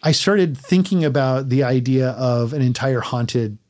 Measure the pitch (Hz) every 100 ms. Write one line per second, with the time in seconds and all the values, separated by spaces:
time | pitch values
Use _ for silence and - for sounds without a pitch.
0 | 156 - - 202 180 135 - 180 185 185
1 | 151 139 131 131 139 127 127 131 123 131
2 | 127 123 127 120 117 147 127 120 135 127
3 | - 123 120 127 110 104